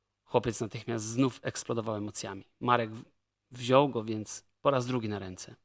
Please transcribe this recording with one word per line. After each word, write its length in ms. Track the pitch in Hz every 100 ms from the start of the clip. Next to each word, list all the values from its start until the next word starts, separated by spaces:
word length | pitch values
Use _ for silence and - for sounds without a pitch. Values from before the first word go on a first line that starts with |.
| _ _
Chłopiec 380 | _ 127 117 110
natychmiast 440 | 110 117 110 117 107
znów 340 | 117 131 -
eksplodował 520 | - - - 117 110 107
emocjami. 500 | 104 - 107 98 - -
Marek 360 | 123 120 113 110
w-, 100 | - _ _ _ _
wziął 380 | 120 123 131 143
go 140 | 120
więc 420 | 110 110 107 - - _
po 100 | 143
raz 140 | 139 123
drugi 240 | 127 110
na 100 | 101
ręce. 360 | 95 90 - -